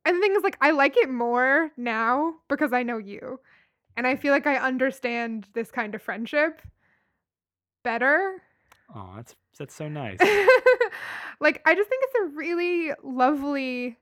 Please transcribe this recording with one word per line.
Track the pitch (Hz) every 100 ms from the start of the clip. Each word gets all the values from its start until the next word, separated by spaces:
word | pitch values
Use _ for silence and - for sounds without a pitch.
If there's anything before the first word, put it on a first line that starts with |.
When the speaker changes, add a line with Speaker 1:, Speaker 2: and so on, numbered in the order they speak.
Speaker 1:
and | 311 349
the |
thing | 403
is, | 392
like, | 381 -
I | 285
like | 302 277 277
it | 294
more | 247 240 240 254 285 311 254
now | 240 220 226 254 330 320 -
because | 285 294
I | 247
know | 240 233
you. | 196 202 - 254 _ _ _ _ _ -
And |
I | 254 277
feel | 285
like | 277 294
I | 262
understand | 262 262 262 262 240 233 233 226 196
this | 233 226
kind | - 214
of | 208
friendship. | - 196 233 294 311 311 - - _ _ _ _ _ _ _ _ _ _
Better. | 240 226 254 311 392 381 _ _ _ _ _
Speaker 2:
Aw, | 135 92 101
that's, | 120 - _ -
that's | 143
so | - 151
nice. | 151 117 -
Speaker 1:
<laughs> | 392 403 392 508 508 494 440 - - - - -
Like, | 302 262
I | 320
just | 320 415
think | 523
it's | 523 494 359
a | 294
really | 320 349 349 349 320 -
lovely | - 254 254 294 277 277 262 247 247 233